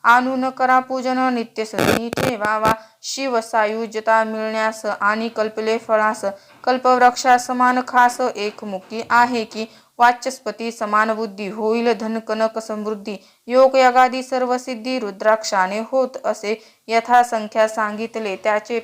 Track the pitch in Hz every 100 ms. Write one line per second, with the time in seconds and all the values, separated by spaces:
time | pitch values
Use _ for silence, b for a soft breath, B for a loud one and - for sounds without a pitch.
0 | 226 247 254 262 262 262 254 254 254 262
1 | 254 254 262 247 226 - 220 - - -
2 | 233 - 262 226 208 214 220 220 B B
3 | - - 269 240 226 233 214 220 226 220
4 | 220 220 220 220 220 220 220 220 214 -
5 | 202 220 226 226 214 214 220 226 226 220
6 | 214 240 196 196 B B - 254 254 254
7 | 247 240 262 247 247 247 247 254 254 247
8 | 247 240 254 202 208 - 214 190 - 220
9 | 226 233 247 240 214 214 220 b b -
10 | 240 240 262 247 214 214 233 226 208 208
11 | 220 214 226 196 202 214 214 233 233 214
12 | 220 226 220 220 220 226 220 214 208 214
13 | 208 196 b b - 247 262 262 254 247
14 | 254 262 254 262 254 247 254 233 240 254
15 | 208 196 214 220 - 196 185 208 226 262
16 | 254 - - 214 202 214 b b - 226
17 | 226 247 240 226 214 226 220 220 214 214
18 | 226 226 214 190 220 208 208 233